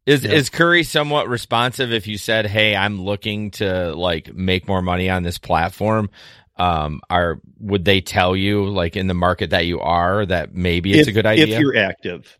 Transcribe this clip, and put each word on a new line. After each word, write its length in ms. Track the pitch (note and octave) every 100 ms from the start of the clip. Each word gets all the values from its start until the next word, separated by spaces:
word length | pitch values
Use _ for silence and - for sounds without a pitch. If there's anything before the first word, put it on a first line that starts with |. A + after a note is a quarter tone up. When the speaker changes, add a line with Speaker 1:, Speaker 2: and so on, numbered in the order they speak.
| -
Speaker 1:
Is, 180 | C#3+
Speaker 2:
Yeah. 80 | A#2
Speaker 1:
is 180 | D#3 C3
Curry 320 | - E3+ E3+
somewhat 460 | D3 D#3 D3 D3 G2+
responsive 640 | A#2+ - A#2 A#2+ B2+ B2
if 140 | A#2 G2+
you 80 | G#2
said, 280 | - A2 G#2
"Hey, 280 | A2 G#2+
I'm 260 | G2+ G2+ G2+
looking 520 | F#2+ G2+ A2 G#2 G#2
to, 400 | - G2 F#2 F2
like, 400 | D#2 F2 D#2+ -
make 320 | E2+ F#2 F#2 -
more 160 | F#2+
money 260 | F2+ F2+ F#2
on 120 | F#2
this 160 | E2+ -
platform"? 720 | - E2 E2+ - G#2 A2 G#2 - - - _ -
Um, 440 | F2+ E2 D2+ D2 -
are, 300 | F2+ F2 D#2+ - _
would 240 | G#2 G2
they 160 | E2+ F#2+
tell 340 | - G#2+ F2+
you, 320 | F#2+ G2 G#2 G2
like, 260 | G2 E2+ G2+
in 100 | F#2+
the 60 |
market 360 | F2+ F2 F2+ F2+
that 160 | F#2 F2
you 120 | E2+
are, 440 | D2+ E2+ F2 G2+ F#2+
that 280 | F2 C#2
maybe 380 | F2+ F2 F2 F#2
it's 140 | D#3 C#3+
Speaker 3:
If, 20 |
Speaker 1:
a 40 |
good 140 | G#2+ G#2+
idea? 300 | A2+ D3+ A2
Speaker 3:
if 40 |
you're 160 | C#3+ A#2
active. 600 | F#2+ - F#2+ F2+ - _